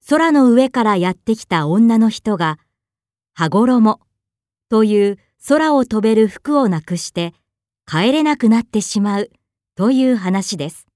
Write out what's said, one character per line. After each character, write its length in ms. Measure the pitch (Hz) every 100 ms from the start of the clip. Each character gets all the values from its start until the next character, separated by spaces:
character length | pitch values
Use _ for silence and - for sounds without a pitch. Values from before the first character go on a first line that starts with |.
| -
空 240 | 302 330
の 180 | 294 254
上 200 | 233 262
か 140 | 254
ら 140 | 220 196
や 140 | 180
っ 20 |
て 220 | 185 - 220
き 100 | -
た 220 | 170 147
女 320 | 185 226 226
の 100 | 226
人 260 | - 226 196
が、 220 | 165 151 _ _ _ _ _ _ _ -
羽 140 | 160
衣 480 | 196 247 247 220 - _ _ _ _ _ _ _
と 160 | 220
い 280 | 214 208 202
う 80 | 196 _ _ -
空 280 | 294 311 285
を 100 | 240
飛 160 | 220
べ 140 | 220 220
る 120 | 220
服 300 | - - 294
を 100 | 240
な 140 | 165
く 160 | 156 175
し 140 | -
て 220 | - 170 _ _ _ _ _ -
帰 260 | 156 214
れ 120 | 302
な 120 | 302 294
く 140 | 226
な 120 | 226
っ 20 |
て 180 | - 214
し 200 | - 214
ま 200 | 202 202
う 80 | 208 _ _ _ _ -
と 160 | 208
い 120 | 262 262
う 60 | 240
話 420 | 185 190 185 175
で 140 | 147
す。 160 | - _